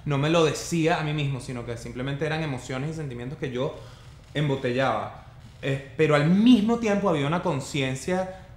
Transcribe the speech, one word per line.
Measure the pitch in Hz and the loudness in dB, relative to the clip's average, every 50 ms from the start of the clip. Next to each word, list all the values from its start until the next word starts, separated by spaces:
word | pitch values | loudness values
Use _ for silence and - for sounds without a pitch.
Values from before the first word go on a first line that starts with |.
| - | -4
no | 151 143 135 | -2 0 0
me | 139 156 | 2 4
lo | 165 170 165 | 4 4 4
decía | 151 - - - - 175 170 156 160 175 156 | 4 2 0 -6 -2 0 2 2 2 2 0
a | 156 | -2
mí | 151 151 | -2 -2
mismo, | 151 147 139 139 123 | -2 -2 -2 -4 -6
sino | - - 127 123 117 | -6 -8 -8 -8 -6
que | 120 117 113 | -8 -8 -8
simplemente | - 123 117 123 127 139 139 143 160 | -8 -10 -8 -6 -6 -4 -4 -2 -2
eran | 151 151 160 160 | -2 -2 -2 -2
emociones | 151 135 120 - - 135 131 135 156 | -4 -4 -6 -6 -6 -6 -6 -4 -6
y | 160 | -6
sentimientos | 160 156 139 123 120 120 127 143 - | -6 -8 -8 -8 -8 -8 -10 -8 -6
que | 160 135 | -6 -4
yo | 120 123 131 156 - - - - - - - - - - - - - | -2 -2 -4 -4 -4 -8 -14 -16 -18 -20 -20 -20 -20 -20 -16 -8 -4
embotellaba. | 143 151 147 135 - - 123 120 127 135 127 113 104 101 104 - - - - - - - - - - | -2 0 0 0 0 0 -2 0 2 2 2 0 0 -2 -6 -10 -14 -18 -20 -20 -20 -20 -20 -16 -8
Eh, | - 135 135 135 - - - | -6 -4 -4 -4 -6 -6 0
pero | - 160 147 147 | 2 4 4 6
al | 143 147 160 | 4 6 6
mismo | 180 196 220 247 254 208 202 226 233 233 | 6 6 8 8 8 8 8 4 2 2
tiempo | 233 214 202 202 180 196 | 2 0 0 2 2 2
había | 165 147 139 143 | 2 2 0 0
una | 160 180 | 0 0
conciencia | 180 190 156 135 127 - - 147 135 131 131 131 - - 180 185 185 185 - - - - - | 0 -2 -2 -2 -4 -4 -2 -2 -2 -2 -2 -4 -4 -2 -2 -2 -2 -4 -6 -14 -16 -18 -20